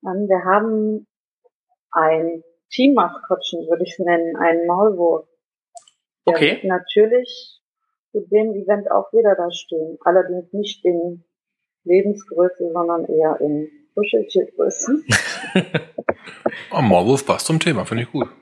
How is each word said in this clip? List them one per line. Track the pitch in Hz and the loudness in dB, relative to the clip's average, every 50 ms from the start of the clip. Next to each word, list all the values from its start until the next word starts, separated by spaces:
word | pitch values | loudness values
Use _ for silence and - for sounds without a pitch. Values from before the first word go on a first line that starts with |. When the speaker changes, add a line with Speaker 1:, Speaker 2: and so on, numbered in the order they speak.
| - | -8
Speaker 1:
Ähm, | 196 185 190 208 202 | -6 -6 -4 0 0
wir | 190 180 180 | 0 0 2
haben | 185 185 208 214 226 220 214 214 214 214 214 - _ _ _ _ _ _ _ _ _ _ _ _ _ _ _ _ _ - | 4 2 4 4 2 0 0 0 -2 -2 -4 -8 _ _ _ _ _ _ _ _ _ _ _ _ _ _ _ _ _ -2
ein | 165 160 160 160 160 165 165 170 165 165 _ _ _ _ _ | 2 2 4 2 2 0 -2 -6 -8 -12 _ _ _ _ _
Team-Maskottchen, | - - 254 277 285 233 180 170 - - - - 185 175 - - - 170 165 160 | -2 2 4 4 6 4 2 0 -2 -10 -6 -4 -4 -4 -4 -8 -10 -8 -2 -2
würde | 170 165 180 | -2 -2 -2
ich's | 180 - - | -6 -6 -6
nennen, | 190 170 175 170 170 165 165 | -2 0 0 0 0 -2 -4
einen | - 175 170 165 170 170 | 0 0 2 2 2 0
Maulwurf. | 170 175 180 202 220 202 175 175 170 165 160 - _ _ _ _ _ _ _ _ _ _ - _ _ _ _ _ _ _ _ _ | 0 2 4 4 2 2 2 2 2 2 0 -2 _ _ _ _ _ _ _ _ _ _ -20 _ _ _ _ _ _ _ _ _
Der | - 170 | 0 2
Speaker 2:
Okay. | 160 160 147 202 | 4 2 2 2
Speaker 1:
wird | - - | 0 -2
natürlich | 190 185 180 175 - - 214 208 220 233 247 254 247 - - - - - _ _ _ _ _ _ _ _ _ _ _ _ | -2 -2 -2 -4 -2 4 4 4 6 4 0 0 -2 -12 -18 -18 -20 -20 _ _ _ _ _ _ _ _ _ _ _ _
zu | 214 202 - | -8 -6 2
dem | 202 214 220 226 214 | 2 2 2 2 -2
Event | 196 190 180 208 202 202 - | -6 0 0 0 0 0 0
auch | - 196 196 - - | 0 0 0 2 2
wieder | 226 233 208 196 | 4 4 4 4
da | 185 175 175 170 | 2 0 -6 -6
stehen. | - - _ - 160 160 160 165 156 - | -10 -12 _ -6 -6 -6 -6 -8 -4 0
Allerdings | 175 175 190 180 180 180 180 175 175 - | 4 4 4 2 2 -4 -8 -8 _ -6
nicht | 202 208 208 - - _ | -6 -6 -6 -8 -2 _
in | 180 175 170 170 175 175 175 _ _ _ _ _ _ _ _ _ _ _ _ _ | 0 0 0 -2 -4 -8 -10 _ _ _ _ _ _ _ _ _ _ _ _ _
Lebensgröße, | 175 175 190 202 208 202 202 - _ 165 165 175 180 180 - 175 170 165 | 2 2 2 4 2 -2 -4 -6 _ 0 0 0 0 0 -2 -6 -4 -2
sondern | 175 170 170 170 170 165 | -2 -2 0 -2 -2 -2
eher | - - 156 160 156 156 - | -2 0 2 2 2 2 0
in | - 151 147 147 151 156 _ - _ _ _ | -2 -2 -2 -4 -6 -8 _ -20 _ _ _
Kuscheltiergröße. | - 208 208 - 226 208 - - 190 180 - - - - - - - - 233 262 302 320 - 220 - - - - - - 220 - | -4 -4 0 0 -2 -2 0 0 0 0 0 -2 -2 -2 -2 -2 -4 -4 -2 -2 -2 0 0 -2 -2 -2 -6 -10 -10 -12 -4 -2
Speaker 2:
<laughs> | 190 - - - 160 160 - - - - - - - - - - - - - - - - - - | -2 -2 -2 -6 -6 -6 -6 -14 -12 -6 -6 -6 -8 -8 -20 -20 -8 -8 -8 -8 -8 -16 -6 -2
Speaker 3:
Oh, | - | 0
Maulwurf | 143 110 95 87 90 110 135 135 - | 2 4 4 4 4 4 2 0 2
passt | - 92 - - | -2 -2 -2 0
zum | - 160 156 | 0 0 0
Thema, | - 180 156 - 113 | 0 0 -2 -2 -4
finde | - 113 113 117 | -4 -4 -6 -6
ich | - | -6
gut. | - 151 120 - - _ | -6 -6 -6 -6 -8 _